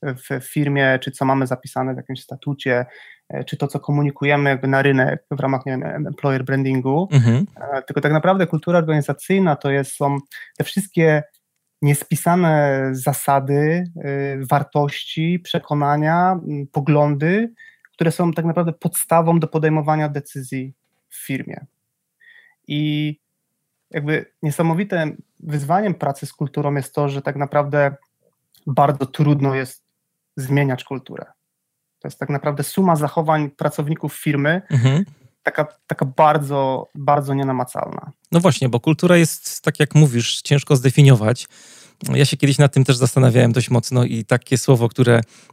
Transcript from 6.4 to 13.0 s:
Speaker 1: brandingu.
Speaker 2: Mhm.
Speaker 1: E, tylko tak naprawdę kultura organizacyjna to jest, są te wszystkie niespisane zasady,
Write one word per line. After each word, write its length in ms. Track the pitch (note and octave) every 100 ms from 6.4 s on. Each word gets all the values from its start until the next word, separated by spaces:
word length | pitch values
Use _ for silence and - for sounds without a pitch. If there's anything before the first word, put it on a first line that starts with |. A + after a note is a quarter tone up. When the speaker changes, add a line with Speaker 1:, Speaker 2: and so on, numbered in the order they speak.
Speaker 1:
brandingu. 640 | B2+ C3+ C3+ C3 C3 D3 F#3+
Speaker 2:
Mhm. 340 | C#3+ A#2 A#2 G3+ -
Speaker 1:
E, 260 | C#3+ C3+
tylko 180 | - D3
tak 120 | D3
naprawdę 340 | D3+ F3 F#3+ E3+
kultura 320 | D#3 - F3
organizacyjna 800 | D#3+ D3+ - C3+ - G3 F3+ C#3
to 140 | C#3
jest, 220 | C#3 C#3
są 260 | - C#3+ C#3+ - - - -
te 60 |
wszystkie 580 | - G3 G3+ E3+ D#3+ D3+ - _ _ _ _ -
niespisane 1080 | D3 D3 - D#3+ F3 F3+ E3+ D3+ C#3+ C3+ C3+
zasady, 1000 | C3